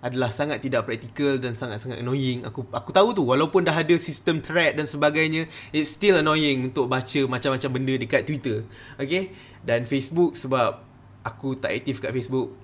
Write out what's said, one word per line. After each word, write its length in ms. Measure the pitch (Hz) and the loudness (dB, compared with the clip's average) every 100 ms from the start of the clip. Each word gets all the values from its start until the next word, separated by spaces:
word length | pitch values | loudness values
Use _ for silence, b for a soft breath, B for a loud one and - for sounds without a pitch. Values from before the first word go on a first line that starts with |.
adalah 260 | 123 127 123 | -6 -2 -2
sangat 320 | - 147 120 | -2 -2 -2
tidak 240 | 135 127 113 | 0 -2 -2
praktikal 540 | 113 113 - 143 135 | -6 -8 -2 0 0
dan 160 | 127 113 | -2 -6
sangat-sangat 480 | 127 110 123 117 | -6 -6 -8 -6
annoying. 420 | 120 139 131 123 123 | -2 0 0 -2 -6
Aku, 220 | 113 110 | -10 -6
aku 200 | 117 - | -8 0
tahu 220 | 190 214 208 | 4 4 4
tu, 100 | 143 | 2
walaupun 380 | 156 160 190 170 | 4 4 2 2
dah 80 | |
ada 220 | 160 160 170 | 0 4 2
sistem 400 | 165 147 - 160 | 2 -4 -2 -2
thread 340 | - 165 160 147 | 0 2 2 2
dan 80 | 147 | -4
sebagainya, 640 | 147 151 151 160 160 160 B B | 2 2 4 2 0 -4 B B
it's 160 | 151 147 | -2 -2
still 300 | - 202 156 | 2 6 6
annoying 500 | 156 156 151 135 127 | 6 4 4 2 0
untuk 160 | 135 127 | 0 0
baca 340 | 127 120 147 135 | 0 0 0 0
macam-macam 440 | 123 139 131 139 | 0 0 0 -2
benda 200 | 127 131 131 | -2 0 -2
dekat 260 | 127 - - | 2 0 0
Twitter. 340 | 151 131 107 110 B B B | -4 -2 -4 -6 B B B
Okey? 320 | 139 175 190 B B B - | -4 -2 -4 B B B -2
Dan 160 | 117 | -2
Facebook 560 | 120 139 135 165 175 - | 0 -2 -2 2 2 0
sebab 440 | 135 131 113 - - - - - - | -2 0 0 -2 -14 -20 -20 -12 -12
aku 320 | - 135 131 | -8 -8 -4
tak 160 | - | -4
aktif 240 | 104 - 131 | -4 -4 -6
kat 160 | - | -4
Facebook. 400 | 127 120 131 120 - | -4 -2 -4 -4 -8